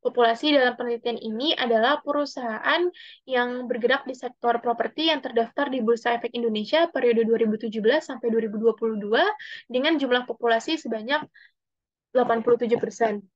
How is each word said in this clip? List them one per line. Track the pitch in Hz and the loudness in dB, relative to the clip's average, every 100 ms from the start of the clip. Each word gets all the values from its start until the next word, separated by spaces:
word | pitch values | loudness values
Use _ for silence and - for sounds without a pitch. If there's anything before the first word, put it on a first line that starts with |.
Populasi | 247 240 233 226 302 285 | -4 2 2 2 2 4
dalam | 247 | 4
penelitian | 233 247 240 240 233 | 0 -6 -4 -4 -6
ini | 220 220 285 | -6 -4 -2
adalah | - 247 226 233 294 | -2 2 2 2 0
perusahaan | 294 294 285 - 240 220 - 302 349 - - - - | 0 -2 -2 -4 -6 -6 -2 0 0 -4 -20 -20 -4
yang | 254 247 247 247 | -2 -2 -4 -2
bergerak | 247 226 262 262 | 0 2 0 -2
di | 254 | -10
sektor | 247 - 240 233 240 | -10 -4 0 0 0
properti | 233 220 - 320 | -2 -2 -2 0
yang | 302 | 0
terdaftar | 254 233 226 - 277 | 0 -2 -2 -2 -4
di | 262 220 | -2 0
Bursa | 233 - 233 | 0 0 -2
Efek | 233 | -4
Indonesia | 240 233 214 208 302 339 | -4 -2 -2 0 2 2
periode | 285 247 226 | 2 2 2
dua | 226 226 | 4 2
ribu | 220 | 2
tujuh | 214 226 220 214 | 0 -4 -2 2
belas | 294 311 | 2 0
sampai | 254 240 | -6 -2
dua | 226 | -2
ribu | 220 208 | -2 0
dua | 226 | 0
puluh | 220 226 220 | 0 -4 -4
dua | 202 233 370 427 - - - | -2 2 2 -2 -10 -18 -6
dengan | 240 285 330 | -2 0 0
jumlah | 269 247 247 | 2 0 -2
populasi | 233 233 226 220 320 | -4 0 0 0 -6
sebanyak | 262 226 220 294 302 _ - _ _ _ _ _ _ 254 | -4 -8 -2 -4 -4 _ -20 _ _ _ _ _ _ 0
delapan | 240 226 | 2 2
puluh | 226 233 240 | 2 2 2
tujuh | 233 | 0
persen. | 214 - 226 208 - | -2 -2 -2 -2 -8